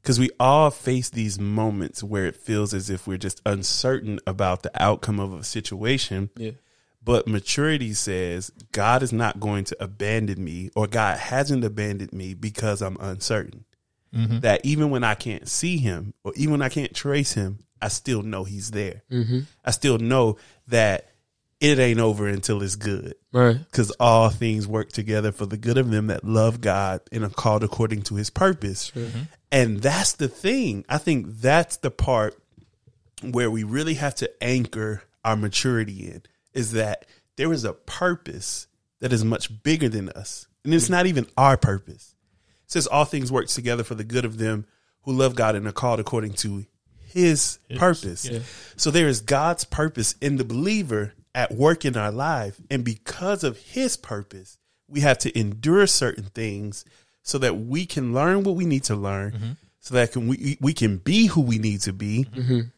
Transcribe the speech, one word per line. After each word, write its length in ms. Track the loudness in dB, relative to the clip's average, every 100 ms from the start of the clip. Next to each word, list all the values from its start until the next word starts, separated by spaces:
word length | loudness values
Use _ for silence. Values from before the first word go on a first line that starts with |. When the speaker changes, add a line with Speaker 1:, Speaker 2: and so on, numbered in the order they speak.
Speaker 1:
'Cause 160 | 2 4
we 120 | 2 4
all 300 | 4 6 4
face 400 | 2 -2 -2 -2
these 280 | -4 -4 -4
moments 640 | -2 0 0 -2 -6 -8
where 220 | -6 -2 -4
it 80 | -6
feels 360 | -4 -2 0
as 160 | -4 -6
if 180 | -8 -6
we're 120 | -6
just 240 | -6 -4
uncertain 760 | -2 -2 -2 0 0 -2 -4 -6 -6
about 360 | -2 0 0
the 80 | -6 0
outcome 380 | 0 0 -2 -4
of 140 | -4
a 100 | -8
situation. 880 | -8 -8 -8 -6 -2 -2 -2 -4 -6 -8
Speaker 2:
Yeah. 140 | -12 -14 _ _ _ _
Speaker 1:
But 240 | 0 2 2
maturity 640 | -2 -2 0 0 0 -2
says, 580 | -4 -4 -4 -4 -6 -8 -16 -10
"God 300 | 0 4 4
is 100 | 2
not 280 | 0 -2 -2
going 240 | -4 -2
to 120 | -4 -8
abandon 640 | -10 -6 -2 0 -2 -4
me," 280 | -6 -8 -6
or 120 | -4 -2
God 320 | 0 0 0
hasn't 460 | -2 -2 0 0
abandoned 500 | -2 -4 -6 -6 -8
me 180 | -10 -10
because 480 | -8 -8 -4 -2 -2
I'm 160 | -4 -6
uncertain. 680 | -8 -6 -2 -2 -4 -14 -20 _ _ _ _
Speaker 3:
Mm-hmm. 240 | -2 0 2
Speaker 1:
That 240 | 2 2
even 240 | 2 2 2
when 160 | 2
I 100 | 2
can't 320 | 0 -4 -8 -6
see 300 | -4 -2 0
him, 380 | 0 -2 -8 -10
or 80 | -10
even 180 | -2 0
when 100 | 2
I 80 | 0
can't 240 | -2 -6
trace 400 | -6 -2 0 0
him, 240 | -2 -2 -6 _ _
I 60 | -6
still 340 | -6 -2 -4
know 220 | -2 -6
he's 260 | -8 -10 -8
there. 320 | -6 -6 -8 _
Speaker 2:
Mm-hmm. 280 | -2 0 -2 -4 _ -4
Speaker 1:
I 40 |
still 280 | 0 2 2
know 400 | 2 4 2 0 -10 _ 0
that 400 | 4 4 2 -6 _ _ _ _ _
it 180 | 4 6
ain't 220 | 4 4
over 260 | 2 2 -2
until 360 | -2 -2 -2
it's 120 | -2
good. 420 | -4 -4 -4 -6 -16 _
Speaker 2:
Right. 260 | 4 4 4 0
Speaker 1:
'Cause 200 | 0 0 4
all 300 | 6 8 6
things 360 | 2 -2 -2 -2
work 260 | -4 -4
together 380 | -6 -2 0 0
for 140 | -4
the 140 | -6 -4
good 180 | 2 2
of 140 | 4
them 160 | 2 0
that 180 | -2
love 380 | 2 4 4 2
God 400 | 0 0 0 -4 _
and 100 | -6
are 60 | -4
called 340 | -2 2 2
according 380 | 0 0 -2 -2
to 100 | -4
his 160 | -4 -4
purpose. 600 | 2 2 2 -4 -6 -8
Speaker 2:
Sure. 80 | -8
Speaker 3:
Mm-hmm. 160 | -8 -8 -10 _ _
Speaker 1:
And 300 | 4 4 2
that's 300 | 0 2 0
the 160 | 0 -4
thing. 560 | -2 0 0 0 -2 -4
I 80 | -4
think 280 | 0 0 -2 -2
that's 360 | 4 4 2 -4
the 140 | -6
part 480 | -2 2 2 2 -4 _ _ _ _ _ _ _ -14
where 280 | -4 0 0
we 120 | -2
really 300 | -2 -2 -2
have 200 | -2 -4 -4
to 140 | -8 -4
anchor 600 | 0 0 0 -4 -6 -8 _ _
our 120 | -2 0
maturity 720 | 0 -2 0 0 -2 -8 -14
in, 120 | -16 _ _ _
is 180 | -6 -4
that 320 | -2 -2 -4 _ _ _ -4
there 160 | -2
is 120 | 0
a 80 | -2
purpose 960 | -6 -14 -2 -2 -2 -8 -12 -10 -10 -12 _ _ _
that 120 | 0
is 120 | 2
much 380 | 2 0 -4 -4
bigger 260 | 0 2 2
than 200 | -2 -6
us. 360 | -10 -14 -14 -18 _
And 80 | 2
it's 120 | 2 4
Speaker 2:
Mm. 40 |
Speaker 1:
not 160 | 2 4
even 200 | 2 0 6
our 200 | 6 8
purpose. 580 | 4 2 -6 -20 -20 _ _ _ _ _ _
It 60 |
says 140 | -2 2
all 180 | 2
things 260 | 2 0 0
work 160 | -2 -2
together 360 | -4 -2 -2
for 100 | -4
the 100 | -6
good 200 | -2 -2
of 140 | -2 -2
them 280 | -2 -2 -6 _ _ _
who 100 | -4
love 220 | 2 4
God 200 | 4 2
and 120 | 2 -2
are 60 |
called 280 | -2 0 0
according 340 | 0 -4 -4
to 300 | -4 -6 -6 -12 _ _ _
his 600 | -8 4 4 4 0 -4 _
Speaker 3:
Yes. 100 | 2
Speaker 1:
purpose. 460 | 4 4 -4 -8 -8
Speaker 3:
Yeah. 100 | -8 -8 -16 -20 -4
Speaker 1:
So 140 | 2
there 180 | 4 4
is 120 | 2
God's 440 | 2 2 2 0
purpose 500 | -4 -2 -2 0 -2 -2
in 160 | -2 0
the 80 |
believer 680 | -2 0 0 0 0 -2 -4 -10 _
at 180 | -2 -2
work 300 | 4 4 4
in 120 | 0 0
our 160 | -2
life. 480 | -2 -2 -2 -4 -10 -4
And 140 | -2
because 580 | -2 -6 -10 -6 -4 0
of 140 | -2 -4
his 380 | -8 -2 -2 -4
purpose, 640 | -8 -10 -10 -18 -20 _ _ _ _
we 120 | 4
have 180 | 4 4
to 200 | 2 0
endure 480 | -2 0 4 6 6
certain 380 | 4 0 -4 -10
things 500 | -6 -6 -6 -8 -12 -18 _ _ _
so 160 | -6 0
that 200 | 0 0
we 280 | -2 -4 -4
can 260 | -4 -2
learn 300 | 2 2 4
what 140 | 2 0
we 80 |
need 200 | 2 0
to 120 | 0 -2
learn, 360 | -2 -4 -4
Speaker 3:
Mm-hmm. 180 | -6 -8 -10 _ _
Speaker 1:
so 140 | 0
that 180 | 2 2
can, 140 | 0 -2
we, 300 | -2 -2 0
we 120 | -2
can 240 | 2 0 0
be 280 | 2 6 6
who 140 | 4
we 160 | 2 2
need 220 | 0 -2
to 100 | -4
be, 340 | -4 -4 -2 -2
Speaker 2:
Mm-hmm. 260 | -4 0 0 -2